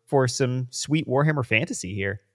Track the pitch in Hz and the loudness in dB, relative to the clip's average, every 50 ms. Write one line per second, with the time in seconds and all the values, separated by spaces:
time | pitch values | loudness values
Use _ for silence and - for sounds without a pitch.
0 | _ - 147 135 131 123 - - 139 123 127 127 127 123 - - - - 147 165 | _ 0 2 2 2 2 2 0 0 0 0 -2 -4 -6 -6 -8 -4 0 0 0
1 | 131 - 127 139 147 156 151 143 120 - 113 110 160 - 269 - - 90 95 95 | 0 0 2 2 2 2 2 0 0 2 2 2 2 0 -4 -8 -8 -8 -6 -4
2 | 98 98 101 107 _ _ _ | -4 -4 -4 -6 _ _ _